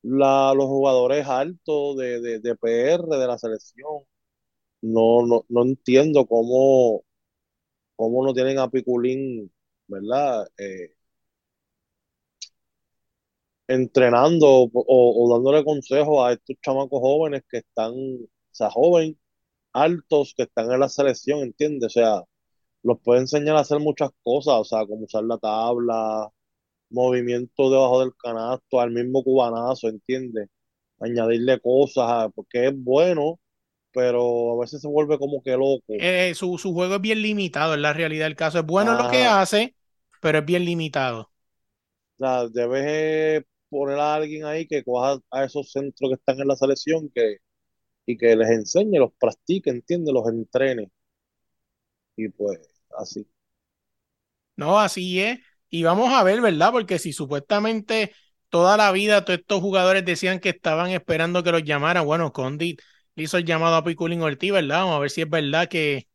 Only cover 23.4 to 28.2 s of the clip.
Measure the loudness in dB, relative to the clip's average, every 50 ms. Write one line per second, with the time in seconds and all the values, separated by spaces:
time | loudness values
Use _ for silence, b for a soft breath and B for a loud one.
23.4 | 0 2 2 2 2 2 0 0 0 -2 -2 -2 -4 -6 _ _ _ -2 -2 0
24.4 | 2 2 2 2 2 0 -2 -4 -4 -4 -6 -12 -12 -6 -6 -4 -4 -4 -6 -4
25.4 | -4 -4 -2 -2 -2 -2 -2 -2 -2 -2 -2 -2 -4 -4 -4 -6 -8 -10 _ _
26.4 | _ _ _ _ _ _ _ _ _ _ -2 0 0 0 0 0 -2 -2 -4 -4
27.4 | -6 -8 _ 0 2 4 4 4 4 4 4 2 2 0 -6 _